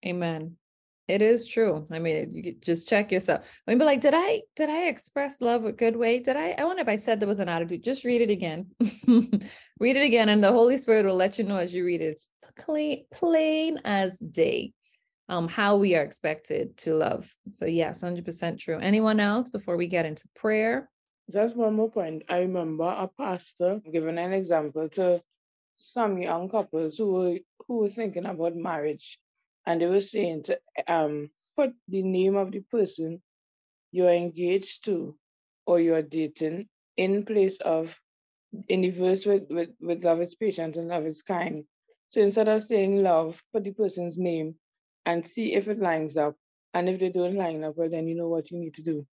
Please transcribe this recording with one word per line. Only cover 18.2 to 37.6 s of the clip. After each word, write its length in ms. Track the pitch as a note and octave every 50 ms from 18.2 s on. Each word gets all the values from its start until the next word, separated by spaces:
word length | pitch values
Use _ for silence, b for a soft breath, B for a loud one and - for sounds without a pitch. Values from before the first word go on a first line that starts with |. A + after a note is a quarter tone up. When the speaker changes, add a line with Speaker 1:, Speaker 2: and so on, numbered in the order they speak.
| F3
Speaker 1:
percent 380 | - E3 E3+ - E3+ E3 -
true. 180 | - - D#3+ D#3
Anyone 400 | - F#3 G3+ A3 A3 A3 G#3+ G#3+
else 300 | G#3 G3+ G#3 A3+ B3+ B3
before 260 | - G#3 - - F3
we 120 | F3 F3 F3
get 180 | F3+ E3+ E3
into 240 | D#3+ D#3 D#3 - _ _ -
prayer? 520 | - A3 G#3+ G#3+ A3 A3+ A#3 C4 C#4 _ _ _ _ _ _ _ _ -
Speaker 2:
Just 280 | F#3 G3 G#3+ A#3 A#3 A#3+
one 160 | A#3 G#3+ G#3+
more 180 | G#3+ A3 A3
point. 320 | A3 A3 F3+ D#3+ D#3 D#3 D#3 -
I 100 | F3 F3+
remember 460 | F3+ F#3 F#3 F3+ E3+ D#3+ D#3 D#3 E3
a 240 | F3 F#3+ G3+ F#3+ F#3
pastor 720 | _ _ C4+ G#3 F#3 F3+ - - - _ F3 F3+ G3 G#3+ G#3 D#3+
giving 260 | D#3 E3+ D#3 D#3+ E3 E3+
an 140 | E3+ F3+
example 560 | F#3+ G3 F#3+ E3+ E3+ D#3+ D3+ D3+ C#3 D#3 D#3+ D#3
to 320 | - - F#3 F3+ F3 F3 - _ _ _ _ _ _ _ _ _ _
some 420 | _ - - - B3 A#3 G#3+ G3 F3+
young 300 | F3+ E3+ E3+ E3 F3 F#3+
couples 500 | F#3+ A3 F#3+ - - D#3+ E3 D#3 D#3 -
who 140 | A3+ G3+
were, 260 | F#3 F#3 F#3 F3+ E3+ F#3 - _ _ _ - _
who 120 | B3 A#3
were 100 | G#3+ G3+
thinking 360 | G3 A#3 A3+ G3+ F#3 F3+ -
about 300 | - F#3+ D#3+ E3 E3+ E3+
marriage. 640 | E3+ E3 F3+ E3 D#3 D3 D3+ D3 D3+ - - - _ _ _ _ _ _ _ _ _ _
And 140 | - E3+ E3
they 60 | E3+
were 160 | E3+ F#3 G3+
saying 420 | G3 G3+ - G#3+ G#3 F3 E3 D#3 D3+
to, 160 | - F3 - _ _ _ - - -
um, 400 | E3+ E3 D#3 D3 D3+ D3 D3 D3+ _ _ _ _ _
put 180 | - D4 C4 A#3+ _ _ -
the 160 | F#3 F#3+ F#3
name 320 | F#3+ F#3 F3+ F#3 F#3+ G3
of 160 | G3+ G3 F#3
the 80 | G3 G3+
person 640 | G3 _ - A#3 G#3 F#3 - - D#3+ D#3+ E3 F3+ _ _ _ _ _ _ _ _ _ _ _ _ _ _ -
you're 160 | F3+ F3+ F3+
engaged 760 | F3 F3 F3 F3 D#3+ D#3+ F3+ F3 F#3 G3 F#3+ - - - -
to 300 | A3 G3+ E3+ - - D3+ _ _ _ _ _ _ _ _ _ _
or 140 | - F3 F3
you're 220 | E3+ E3 E3 D#3+
dating 640 | D#3 D3 D3 D#3+ D#3+ D3 D3+ - E3 D#3 D#3+ F3 G#3 _ _ _ _ _ _ -
in 260 | F#3 F#3+ G3 G3+ G#3
place 360 | - A3 G#3 F#3+ F#3+ F#3+ -